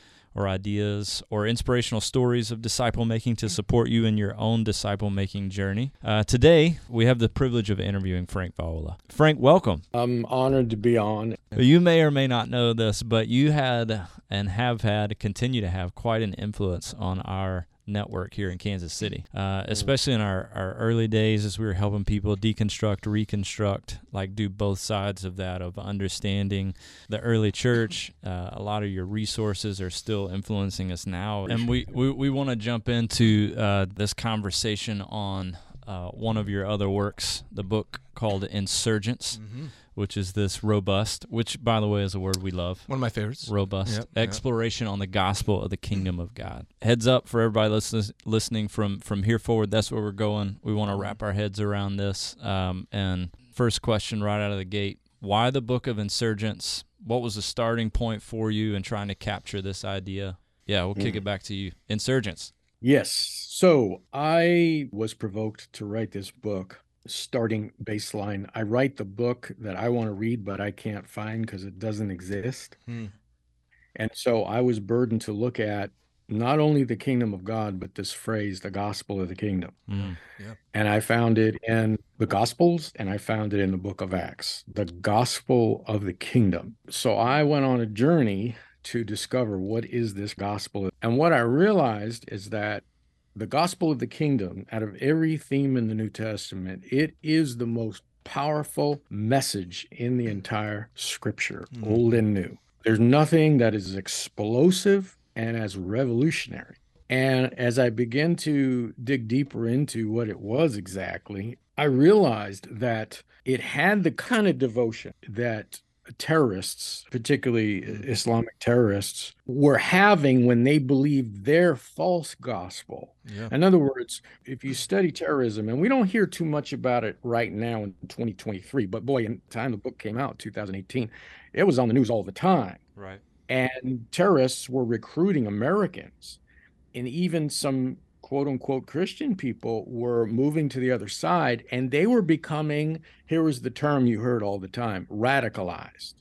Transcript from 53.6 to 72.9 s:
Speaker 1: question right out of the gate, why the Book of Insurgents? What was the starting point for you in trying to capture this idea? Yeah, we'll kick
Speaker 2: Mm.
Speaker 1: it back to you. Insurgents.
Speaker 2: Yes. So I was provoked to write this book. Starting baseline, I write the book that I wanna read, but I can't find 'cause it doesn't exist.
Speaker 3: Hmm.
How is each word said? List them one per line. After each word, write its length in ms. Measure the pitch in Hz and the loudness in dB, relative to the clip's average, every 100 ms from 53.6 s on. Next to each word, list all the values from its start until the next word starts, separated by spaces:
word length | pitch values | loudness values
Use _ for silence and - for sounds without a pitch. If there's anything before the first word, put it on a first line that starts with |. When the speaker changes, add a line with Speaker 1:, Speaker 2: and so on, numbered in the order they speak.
| 120 - | 0 0
Speaker 1:
question 400 | - 107 - 110 | 0 0 0 -4
right 180 | 104 104 | -2 -2
out 80 | 104 | -2
of 60 | 101 | -4
the 60 | |
gate, 360 | 92 104 98 - _ _ | -4 -4 -4 -6 _ _
why 300 | 98 101 123 | 0 2 2
the 120 | 135 | 0
Book 240 | 117 127 - | 0 -2 -2
of 100 | 107 | -4
Insurgents? 840 | 101 - 117 107 107 - - - - _ | -4 -2 -2 0 -4 -4 -8 -8 -10 _
What 180 | 202 123 | -4 -2
was 120 | 120 | -2
the 80 | 104 | -6
starting 480 | 95 - 117 117 113 | -6 -2 0 0 0
point 320 | - 117 107 | 0 -2 -4
for 280 | - 113 110 | -8 -4 -2
you 220 | 107 107 101 | 0 0 -2
in 60 | |
trying 240 | 95 110 101 | -4 -6 -6
to 80 | 98 | -6
capture 440 | - 101 - 104 | -6 -6 -6 -8
this 220 | 95 95 | -6 -8
idea? 540 | 98 98 95 95 98 90 _ _ - | -6 -8 -6 -8 -8 -10 _ _ -2
Yeah, 180 | 101 | 0
we'll 100 | 90 | 0
kick 200 | 101 101 | -2 -2
Speaker 2:
Mm. 40 | 104 | -2
Speaker 1:
it 60 | |
back 180 | 98 98 | -4 -6
to 100 | - | -6
you. 180 | 98 95 - _ | -8 -8 -10 _
Insurgents. 640 | 107 - 131 107 85 - _ _ _ | -4 0 0 0 -8 -14 _ _ _
Speaker 2:
Yes. 300 | 120 139 - - - - - | 4 4 4 -4 -4 -6 -10
So 540 | - 185 156 107 90 _ | 4 6 6 4 -2 _
I 760 | 135 151 165 170 175 170 160 131 | -4 2 4 4 4 4 2 -2
was 200 | 101 110 | -4 -6
provoked 580 | - 110 98 110 107 - | -4 -8 -4 -6 -6 -18
to 120 | - 104 | -12 -6
write 260 | 110 104 | -4 -4
this 180 | 98 95 | -6 -12
book. 540 | - 107 98 92 - _ _ - | -10 -6 -6 -8 -16 _ _ -12
Starting 640 | - - 131 113 110 107 - | -12 -6 -2 0 -2 -4 -10
baseline, 640 | - 107 104 110 101 101 101 | -8 -8 -6 -6 -6 -6 -8
I 60 | - | -6
write 340 | 107 117 135 139 | -2 2 0 -2
the 60 | |
book 460 | 98 101 120 120 - - | -12 -4 -2 -2 -8 -12
that 180 | 110 92 | -10 -4
I 120 | 117 | -2
wanna 240 | 120 110 | 0 -2
read, 320 | 98 113 117 | -2 -4 -4
but 160 | 98 98 | -6 -6
I 100 | 104 | -6
can't 380 | 98 110 104 - | -6 -8 -10 -12
find 400 | - 107 113 110 | -10 -8 -6 -6
'cause 160 | 98 | -8
it 140 | 98 92 | -12 -10
doesn't 320 | 110 104 107 | -8 -4 -6
exist. 640 | 90 90 101 110 131 - - | -6 -6 -6 -6 -8 -14 -20
Speaker 3:
Hmm. 220 | - | -14